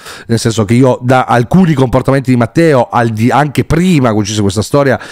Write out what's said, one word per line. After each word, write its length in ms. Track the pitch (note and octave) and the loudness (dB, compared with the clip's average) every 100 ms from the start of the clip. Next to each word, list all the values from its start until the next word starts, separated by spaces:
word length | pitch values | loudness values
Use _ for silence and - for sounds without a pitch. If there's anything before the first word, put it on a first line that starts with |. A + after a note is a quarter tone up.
| - - - | -16 -16 -6
nel 140 | A2+ | -4
senso 260 | A#2+ A2 G2+ | -2 -2 0
che 80 | |
io 240 | A#2+ C3 A#2+ | 2 2 0
da 220 | B2 C3 B2+ | 0 0 2
alcuni 500 | A#2 A#2+ F3 F#3 D3+ | 0 2 2 2 2
comportamenti 560 | B2+ B2+ A#2+ C3+ C3 | 0 0 0 -2 0
di 60 | B2+ | 0
Matteo, 520 | A2+ - E3 C3+ A#2 | 0 0 2 2 0
al 200 | A#2 A#2 | 0 -2
di, 200 | A2 A#2 | 0 0
anche 360 | A#2 D3 C3 A#2+ | 0 0 -2 -2
prima 440 | D#3 F#3 D#3+ B2+ | 0 2 2 2
che 60 | G#2+ | 0
uscisse 260 | G2+ G#2+ | -2 -2
questa 220 | G2+ G#2 | -2 -2
storia, 360 | G2+ C#3+ C#3 A#2 - | -2 0 0 -2 -6